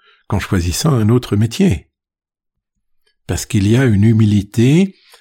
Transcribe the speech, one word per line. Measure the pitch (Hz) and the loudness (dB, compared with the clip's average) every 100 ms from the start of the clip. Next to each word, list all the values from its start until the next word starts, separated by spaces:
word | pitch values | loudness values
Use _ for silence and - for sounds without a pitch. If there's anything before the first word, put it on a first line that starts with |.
| _ _ - | _ _ -8
qu'en | 98 | -6
choisissant | - 98 85 82 156 | -2 -4 -2 -4 -2
un | 127 107 | 0 2
autre | 123 - 101 | 0 0 -2
métier. | 107 - 190 82 _ _ _ _ _ _ _ _ _ _ _ _ _ _ - | -2 0 0 -2 _ _ _ _ _ _ _ _ _ _ _ _ _ _ -10
Parce | 87 - | -10 -4
qu'il | 110 101 | -2 0
y | 120 | 2
a | |
une | 135 98 | 2 2
humilité | 107 113 110 104 98 - 123 156 190 - _ - | 2 2 2 0 -2 -2 2 2 0 -6 _ -20